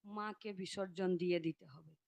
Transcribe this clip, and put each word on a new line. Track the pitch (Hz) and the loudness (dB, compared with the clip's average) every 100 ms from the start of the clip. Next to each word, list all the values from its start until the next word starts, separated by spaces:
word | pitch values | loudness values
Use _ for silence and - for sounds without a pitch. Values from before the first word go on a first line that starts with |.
মাকে | 202 208 214 208 220 | -8 -6 -6 -6 -8
বিসর্জন | 190 190 - 190 175 185 175 | -6 -4 -2 -4 0 2 4
দিয়ে | 180 175 | 4 4
দিতে | 160 156 165 | 2 -4 -12
হবে। | 143 160 - | -18 -20 -20